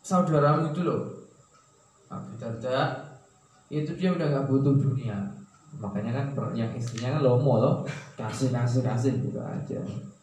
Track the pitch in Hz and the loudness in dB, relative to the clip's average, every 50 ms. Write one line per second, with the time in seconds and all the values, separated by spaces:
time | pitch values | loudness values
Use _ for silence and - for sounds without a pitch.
0 | _ - 190 180 160 151 156 147 143 147 151 156 165 147 151 180 170 147 120 113 | _ 2 2 4 4 6 4 6 6 6 4 4 2 0 0 0 0 0 0 -2
1 | - - - - - - _ _ _ _ _ - _ _ _ _ _ _ _ _ | -4 -6 -10 -14 -16 -20 _ _ _ _ _ -20 _ _ _ _ _ _ _ _
2 | _ _ - - - - 98 113 117 117 113 113 123 127 127 139 147 - - - | _ _ -14 -12 -12 -12 -12 -12 -8 -8 -8 -6 -2 0 0 2 2 0 -2 -6
3 | - - - - - _ _ _ _ _ _ _ _ _ 147 151 151 165 180 - | -10 -14 -18 -20 -20 _ _ _ _ _ _ _ _ _ -4 -2 -2 -2 -2 0
4 | 185 185 170 160 156 147 143 139 139 135 135 135 - 139 143 - - - - - | 0 0 2 2 2 2 2 2 2 2 2 4 4 6 4 4 4 2 0 0
5 | - 113 101 98 98 101 - - - _ - _ _ - - - 101 98 101 90 | -2 -2 -4 -4 -4 -6 -8 -12 -18 _ -20 _ _ -18 -12 -8 -8 -4 -4 -4
6 | 104 117 120 139 147 143 139 123 107 - - 117 113 - - 117 - - - - | -2 -2 -2 -2 -2 -2 -2 -4 -4 -2 -2 -2 -4 -4 -4 -6 -6 -6 -6 -4
7 | 120 131 143 147 139 127 120 123 - 135 127 110 - 147 - - - - - - | -4 -2 0 2 4 4 4 6 4 4 4 6 4 4 2 2 -2 -6 -8 -10
8 | - - - - 110 110 - - 135 120 120 123 120 117 123 131 - 127 120 117 | -12 -14 -10 -8 -8 -8 -2 0 0 0 2 2 0 2 2 2 2 2 0 2
9 | 127 135 - - - - - - - - - - - - - - - - - - | 0 2 2 0 -2 -4 -4 -6 -6 -6 -6 -8 -6 -6 -6 -6 -6 -6 -8 -10
10 | - - - _ | -10 -12 -18 _